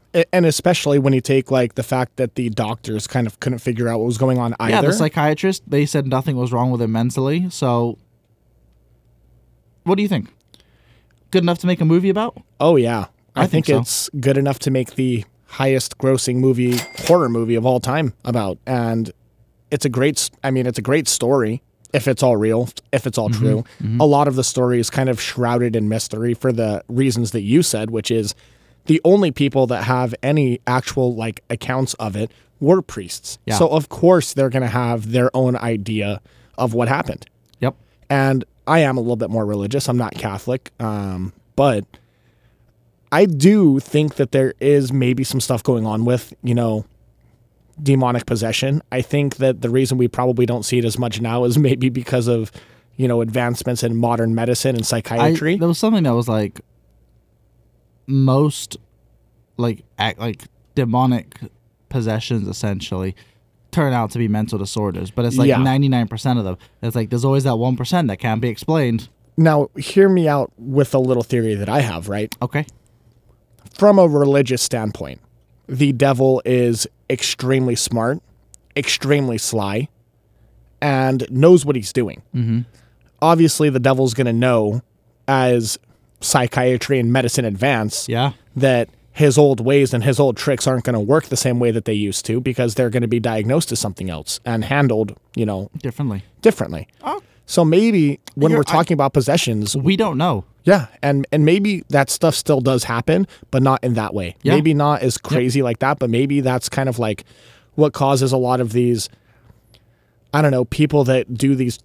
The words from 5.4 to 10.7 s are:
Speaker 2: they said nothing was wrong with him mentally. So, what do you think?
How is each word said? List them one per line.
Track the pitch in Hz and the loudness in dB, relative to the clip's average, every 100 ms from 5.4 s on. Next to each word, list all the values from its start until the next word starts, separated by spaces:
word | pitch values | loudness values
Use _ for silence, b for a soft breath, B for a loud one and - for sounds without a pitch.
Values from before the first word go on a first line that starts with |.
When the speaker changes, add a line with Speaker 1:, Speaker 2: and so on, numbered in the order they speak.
| 190 185 - | -2 -2 -2
Speaker 2:
they | 143 147 | 0 0
said | 151 135 | 0 0
nothing | 131 135 127 | -2 -2 -2
was | 123 | -2
wrong | 120 127 | 0 0
with | 123 | 0
him | 113 | 0
mentally. | 113 120 127 135 160 180 | 0 -2 -2 -2 -2 -4
So, | - 135 120 120 - _ _ _ _ _ _ _ _ _ _ _ _ _ _ _ _ _ _ | -2 0 0 -2 -6 _ _ _ _ _ _ _ _ _ _ _ _ _ _ _ _ _ _
what | - 190 | -2 0
do | |
you | 208 | 0
think? | 160 - _ _ b b | -2 -4 _ _ b b